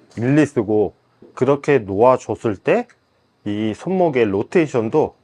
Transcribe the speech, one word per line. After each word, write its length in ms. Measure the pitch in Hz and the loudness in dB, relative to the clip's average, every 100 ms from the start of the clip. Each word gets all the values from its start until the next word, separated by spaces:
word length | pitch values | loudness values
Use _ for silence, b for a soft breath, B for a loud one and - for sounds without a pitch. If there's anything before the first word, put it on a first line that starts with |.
| _ - | _ -6
릴리스고, 760 | 120 151 151 127 101 107 90 - _ _ - | 0 2 2 -2 -2 0 -2 -6 _ _ -20
그렇게 440 | - 127 143 151 139 | -2 0 0 2 0
놓아줬을 760 | 98 98 123 123 - 107 117 95 | 0 2 4 2 -2 -6 -6 -4
때 300 | - 214 233 _ _ _ _ _ 104 | -2 -2 -2 _ _ _ _ _ -8
이 240 | 104 110 | -4 -4
손목의 520 | 104 170 185 175 127 107 | -6 -4 0 0 2 0
로테이션도 880 | 98 - 196 117 123 110 151 101 - | 0 -2 -2 0 -2 0 0 -2 -6